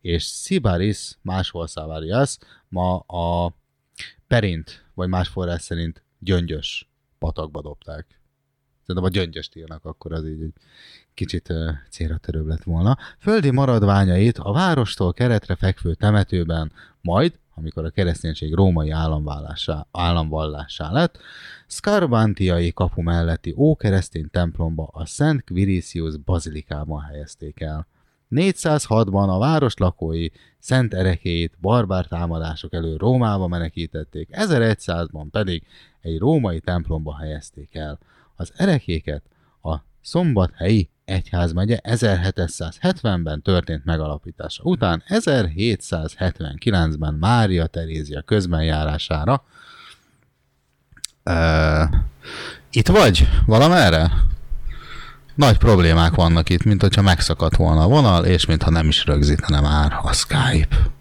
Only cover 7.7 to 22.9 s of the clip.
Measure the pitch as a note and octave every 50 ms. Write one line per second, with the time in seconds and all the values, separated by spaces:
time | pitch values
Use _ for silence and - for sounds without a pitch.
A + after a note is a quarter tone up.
7.7 | D2 _ _ - D2 D#2 D#2 _ _ _ _ _ _ _ _ _ _ _ _ _
8.7 | _ _ _ _ F#2 F2+ F#2 F#2+ F2+ G2+ F#2 E2 E2 D#2+ D2+ - _ D#2+ D#2+ D#2+
9.7 | D#2+ D#2 _ D#2+ D#2 _ - E2 D#2+ D#2+ D#2 D#2 D#2 D#2 D#2+ D#2+ D#2 _ _ _
10.7 | _ _ - - - - _ _ _ - - - - F2 - _ F2 D#2+ D#2+ D#2+
11.7 | D#2 C#2 - _ - - - D#2 D#2 D#2 _ - - D#2 D#2 D2+ D#2+ D#2+ - -
12.7 | E2 D#2+ F2 G#2 C3+ - - - - _ _ - G#3+ A3 F3 C#3+ B2+ C3 C#3 C3
13.7 | B2 A2+ G2+ G2 G2 G2+ G2 F#2+ F2 F2+ G2+ A#2 A#2 - - G2+ G2+ C#3 F#3 F#3+
14.7 | E3+ C#3 A#2+ G2 - - G#2 F2+ E2+ - A#2+ B2 A#2+ G#2 - - F#2 - - F#2+
15.7 | F#2 - - F2 E2 - - G#2 G#2 G#2 F#2+ - - F#2 E2+ D#2+ E2 D#2+ D#2+ D2+
16.7 | _ - - _ _ _ _ F2 E2+ G2 C#3+ F3 E3 _ _ _ _ - D#2 D#2+
17.7 | - - D#2+ E2 - - G2 F2 D#2+ C#2+ - E2 D#2+ - - D#2 D#2 E2+ G2 F#2+
18.7 | F2 E2 D#2 D2+ D#2 D#2 D#2+ D#2+ D#2 D2+ D2+ D2 C#2 C#2+ D2 D2 D2+ - - -
19.7 | E2 D2+ D2 _ _ F2+ F2 E2+ E2+ E2+ D#2+ D#2 D2+ D#2 D#2 D#2 D2+ D2 - -
20.7 | - - - D2+ F2 C3 E3+ E3+ _ - _ - - - - - - - _ _
21.7 | - - - - G#3 G#3 F3+ D3 A#2+ A2+ A2 A2 G2+ - G2 F#2 F2 E2+ E2+ F2
22.7 | - - F#2 F2